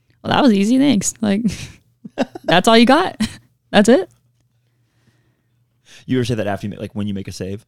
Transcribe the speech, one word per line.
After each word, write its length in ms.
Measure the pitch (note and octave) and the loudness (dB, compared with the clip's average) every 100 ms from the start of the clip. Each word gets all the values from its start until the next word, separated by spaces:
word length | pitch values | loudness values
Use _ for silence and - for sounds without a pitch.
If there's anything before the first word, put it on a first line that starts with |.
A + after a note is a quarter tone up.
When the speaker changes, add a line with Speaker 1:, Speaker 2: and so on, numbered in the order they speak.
| _ _ | _ _
Speaker 1:
"Well, 120 | - | -4
that 100 | - | 2
was 100 | C#4 | 2
easy. 260 | G3+ G3+ C4 | 2 2 2
Thanks." 360 | C#4+ G#3 - - | 2 0 -2 -4
Like, 220 | G#3+ G3+ A#3 - - - _ | -2 -2 -2 -6 -12 -18 _
<laughs> 520 | _ - - C4 - | _ -16 -8 -8 -6
that's 220 | - E3+ A3+ | 0 2 4
all 100 | A3+ | 4
you 100 | A#3+ | 6
got? 340 | C#4+ F#4 - - - _ | 4 0 -4 -8 -8 _
<laughs> 220 | _ _ | _ _
That's 180 | - - | 2 4
it? 220 | D4 F#4+ _ _ _ _ _ _ _ _ _ _ _ _ _ _ _ _ _ _ - - | 4 2 _ _ _ _ _ _ _ _ _ _ _ _ _ _ _ _ _ _ -20 -4
Speaker 2:
You 120 | B2+ | -4
ever 60 | |
say 100 | A#2 | -2
that 140 | A2+ G2+ | -4 -4
after 180 | G2 G#2 | -6 -8
you 60 | |
ma-, 60 | - | -10
like, 160 | G2+ G#2+ | -12 -8
when 100 | G#2 | -6
you 80 | |
make 140 | G2 F#2+ | -8 -10
a 40 | |
save? 320 | - F#2 G2+ | -12 -12 -12